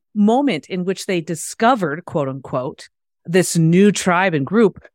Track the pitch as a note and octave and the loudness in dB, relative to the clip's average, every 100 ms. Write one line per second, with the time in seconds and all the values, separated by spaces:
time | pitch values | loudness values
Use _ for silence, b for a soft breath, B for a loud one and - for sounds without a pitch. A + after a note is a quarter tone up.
0 | _ G#3 G3+ B3 C#4+ E3 - F3+ F3+ F#3 | _ 0 2 4 2 -2 -4 -6 -4 -6
1 | - F3+ D#3 E3 - - A3+ B3+ E3 D3+ | -4 -4 -4 -8 -10 0 0 2 -2 -6
2 | - E3 C#3 C3+ - C3+ B2+ - - _ | -6 -4 -4 -6 -8 -6 -6 -12 -20 _
3 | _ _ - F3 E3+ E3+ D#3+ F3 G3+ - | _ _ -2 0 2 2 2 4 4 2
4 | F#3+ F3 F#3+ D#3+ C#3 G#3 G#3 - - | 0 0 0 -2 -2 2 0 0 -20